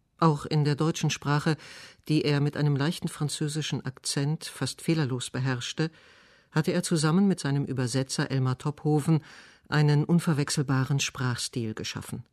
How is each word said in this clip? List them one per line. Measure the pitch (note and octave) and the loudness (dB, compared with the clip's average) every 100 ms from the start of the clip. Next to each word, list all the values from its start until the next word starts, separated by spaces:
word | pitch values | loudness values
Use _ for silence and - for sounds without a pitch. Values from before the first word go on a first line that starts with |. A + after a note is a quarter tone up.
| _ - | _ 2
Auch | E3 D3 - | 2 2 0
in | D#3 D3 | 0 2
der | C#3+ | 2
deutschen | D#3 - D#3 | 0 0 0
Sprache, | - C#3 D3 E3 D3 - - - - - | 0 0 0 0 -2 -6 -20 -20 -10 0
die | D3+ - | 0 2
er | C#3+ | 2
mit | D3 - | 0 2
einem | D3 C#3 | 2 2
leichten | C#3+ - F3 | 0 -2 -6
französischen | - D3 - D3+ D3+ C#3+ C3+ | -4 -4 -2 -4 -4 -4 -4
Akzent | B2+ - - - C#3+ D#3+ - | -6 -8 -4 -2 0 -2 -6
fast | - C3 - | -6 -6 -4
fehlerlos | - E3 C3+ B2+ - | -2 0 0 -4 -6
beherrschte, | B2+ C3 B2 - - D#3+ - - - - _ _ | -4 -2 -2 -4 -4 -4 -6 -20 -20 -20 _ _
hatte | D#3 E3+ | -2 0
er | F3 | 0
zusammen | - E3+ D#3 F3 G3+ | 0 2 4 4 4
mit | F3+ | 2
seinem | C#3 C#3+ C#3 | 0 0 -2
Übersetzer | C3 B2 C3 C3 - C#3+ | -2 -2 0 -2 -2 -2
Elmar | C3 C3 B2+ | 0 0 0
Topphoven | D3+ D3 D3+ D3+ C#3 D#3 - - - - - | -4 -2 0 2 4 2 0 -20 -20 -18 -2
einen | D3 D3 D3 | 2 4 4
unverwechselbaren | D3+ F3 E3+ C#3+ D3 - C#3 C3 B2+ C#3 | 4 2 4 0 0 -2 0 0 2 0
Sprachstil | - - B2+ A#2 - B2+ A2 | -2 -2 -4 -2 -4 -4 -6
geschaffen. | G#2+ - G2+ - - - | -6 -8 -8 -8 -10 -12